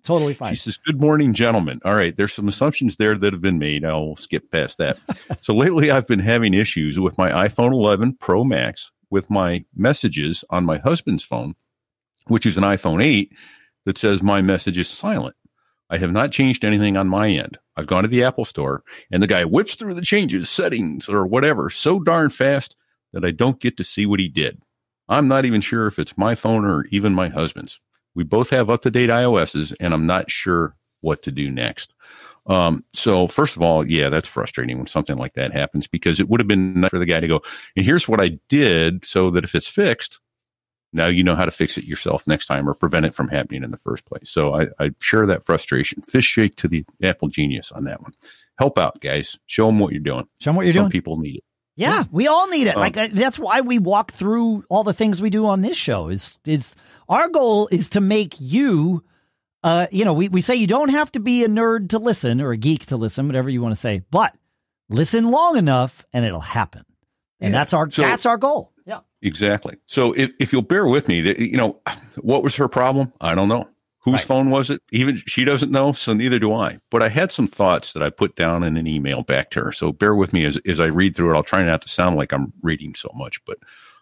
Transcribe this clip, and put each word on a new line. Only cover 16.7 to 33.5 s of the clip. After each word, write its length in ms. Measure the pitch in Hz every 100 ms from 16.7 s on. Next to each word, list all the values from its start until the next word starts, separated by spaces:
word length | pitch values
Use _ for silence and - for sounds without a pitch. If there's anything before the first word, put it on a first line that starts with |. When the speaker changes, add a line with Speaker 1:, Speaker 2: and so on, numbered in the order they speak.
| 104 104 98
Speaker 2:
on 100 | 95
my 220 | 95 107
end. 280 | 80 - - _ -
I've 100 | 76
gone 160 | 92
to 60 | 107
the 140 | 123 127
Apple 180 | 123
Store, 400 | 110 - 69 69 - - -
and 120 | 92
the 40 | 98
guy 180 | 92 85
whips 300 | 120 214 -
through 180 | 214
the 80 | 175
changes, 480 | 175 202 196 - -
settings, 580 | - 175 117 85 73 -
or 180 | 101 92
whatever, 440 | 117 147 120 67
so 300 | - 147 190
darn 300 | 165 165 151
fast 460 | - 135 139 - _ _ _ _
that 100 | 87
I 80 | 87
don't 280 | 82 123 127
get 160 | 120 -
to 60 | 92
see 200 | - 104
what 140 | 101
he 80 | 90
did. 340 | 67 69 - _ _ _ _ -
I'm 220 | 123 135
not 160 | 135 131
even 160 | 110
sure 260 | - 117 107
if 100 | -
it's 180 | 76 -
my 180 | 104 117
phone 300 | 113 113 101
or 200 | 80 -
even 220 | 98 104
my 160 | 92 87
husband's. 500 | 76 80 - - - _ _ _ 85
We 80 | 78
both 240 | 107 127
have 200 | 131 110
up-to-date 420 | 117 127 123 123
I 120 | 117
O 140 | 123 104
Ss, 340 | 80 73 76 -
and 140 | 87
I'm 120 | 80 80
not 220 | 92 -
sure 460 | - 95 87 78 - _ _
what 200 | 80 76
to 80 | -
do 180 | 69 71
next. 420 | 65 58 - - _ - - - - -
Um, 360 | 95 85 80 -
so 340 | - 117 92 87
first 280 | - 151